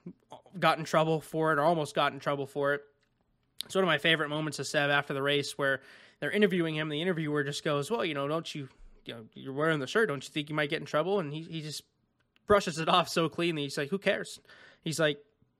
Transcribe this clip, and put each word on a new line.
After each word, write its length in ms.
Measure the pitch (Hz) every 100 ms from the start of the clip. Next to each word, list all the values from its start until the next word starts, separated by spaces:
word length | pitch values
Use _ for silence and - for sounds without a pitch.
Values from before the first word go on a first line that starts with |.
| 175 - - - - 190
got 180 | 165 156
in 80 |
trouble 340 | 151 160 160 156
for 320 | - 160 160
it, 80 | 147
or 40 |
almost 320 | 156 170 143
got 180 | 165 143
in 60 | 139
trouble 260 | 151 143
for 300 | 135 147 139
it. 80 | 143 - _ _ _ _ _ _ -
It's 100 | -
one 80 | 190
of 40 | 180
my 100 | 151
favorite 320 | 170 160 147
moments 300 | 151 156 -
of 80 | 135
Seb 220 | 151 143
after 240 | 143 143
the 80 | 139
race 360 | 143 143 139 -
where 240 | 139 135 - - - -
they're 120 | 147
interviewing 440 | 208 208 180 160
him. 140 | 156 156
The 120 | 147
interviewer 420 | 185 165 151 147
just 200 | 143 143
goes, 280 | 165 143 139
"Well, 140 | 233
you 80 | 185
know, 140 | 143 143
don't 280 | 165 165
you, 140 | 151 131 - - -
you 80 | -
know, 120 | 117 110
you're 200 | - 131
wearing 260 | 135 160 151
the 80 | 127
shirt. 200 | 226 220
Don't 160 | 139
you 80 | -
think 180 | 156 147
you 60 |
might 140 | 151 147
get 100 | 156
in 60 |
trouble?" 340 | 147 151 165 202
And 120 | 147
he, 120 | 156
he 180 | 170 165
just 220 | 151 - - _ _ _ _ _ -
brushes 320 | 202 190 151
it 100 | 160
off 200 | 180 -
so 200 | 175 160
cleanly. 340 | - 170 156
He's 140 | 139 156
like, 120 | 139
"Who 100 | 190
cares?" 400 | 196 - - - - - - _
He's 180 | 165 151
like, 200 | 151 143 - _ _